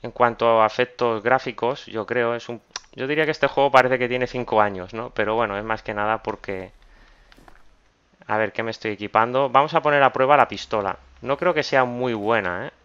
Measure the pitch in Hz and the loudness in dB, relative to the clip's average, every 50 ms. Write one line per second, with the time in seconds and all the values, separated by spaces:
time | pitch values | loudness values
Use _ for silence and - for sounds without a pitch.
0 | - 120 - - 123 120 113 - 113 117 113 113 110 107 - - 123 - - - | -12 -12 0 2 2 2 2 2 2 4 4 4 4 2 2 -2 -4 -4 -2 -2
1 | 123 120 113 107 101 120 131 131 - 131 110 - 117 120 139 - - - 98 113 | -2 -2 -2 -2 0 0 0 0 0 -6 -6 -4 -4 -4 -4 -6 -12 -10 -8 -8
2 | 104 - 117 123 117 117 120 117 - - 120 110 _ _ _ - _ _ - 120 | -6 -4 -2 -2 -2 -2 -4 -6 -8 -12 -14 -14 _ _ _ -18 _ _ -10 -8
3 | 127 135 151 156 156 147 151 - - 139 - - 139 139 135 131 127 127 131 120 | -6 -4 -2 0 0 -2 0 0 -2 0 2 2 2 6 6 6 6 6 2 0
4 | 127 120 127 127 127 120 - 123 117 - 117 107 104 104 98 92 90 95 - 110 | 0 -2 0 -2 -4 -4 -4 -6 -4 2 2 2 2 2 0 -6 -10 -10 -10 -10
5 | 120 127 - - 107 104 110 117 117 104 98 101 107 110 110 107 - - 104 104 | -10 -8 -4 -4 -2 0 0 -2 -2 -2 -4 -6 -4 -4 -6 -6 -6 -6 -4 -4
6 | 104 107 110 110 - 110 101 - - - 98 92 92 95 _ _ _ _ - _ | -2 -2 -2 -2 -4 -8 -8 -8 -8 -10 -8 -8 -10 -14 _ _ _ _ -20 _
7 | - _ _ _ _ _ - - - - - - - - _ _ _ _ _ _ | -20 _ _ _ _ _ -20 -20 -20 -20 -20 -20 -20 -20 _ _ _ _ _ _
8 | _ _ _ _ - - 104 107 110 98 - - 113 113 110 - - 110 104 95 | _ _ _ _ -6 -4 0 0 0 -2 -2 -6 -6 -6 -8 -6 -6 -6 -6 -6
9 | 104 101 - 110 113 120 123 131 139 131 120 131 147 156 165 160 139 151 147 143 | -8 0 2 2 2 2 2 0 0 2 2 2 2 4 0 0 2 2 4 4
10 | 139 135 - - 131 131 147 139 120 - 104 98 - - - 107 101 95 95 - | 4 4 4 2 4 4 6 4 4 2 0 -12 -8 -4 -4 -2 -2 -4 -6 -8
11 | - - _ - 120 123 139 - 170 180 165 156 139 - - 135 127 123 120 120 | -14 -20 _ -12 -4 -4 -4 0 0 0 0 0 -2 2 2 2 2 2 0 -4
12 | 127 127 117 107 101 107 117 110 98 90 90 92 120 151 _ _ | -2 -2 -2 -2 0 2 2 2 0 -2 -4 -4 -8 -10 _ _